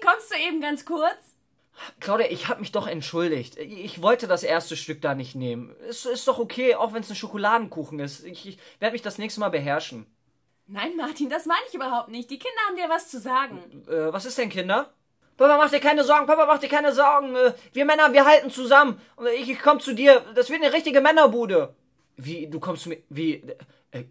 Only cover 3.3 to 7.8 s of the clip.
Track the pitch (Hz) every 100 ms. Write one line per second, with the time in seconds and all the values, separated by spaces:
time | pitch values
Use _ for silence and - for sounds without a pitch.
3.3 | 143 - - 147 202 202 175 196 247 202
4.3 | 170 - 170 - 156 - 147 151 135 127
5.3 | 131 123 117 123 - 208 233 254 240 262
6.3 | 247 226 247 254 - 220 226 208 196 214
7.3 | 208 208 240 196 165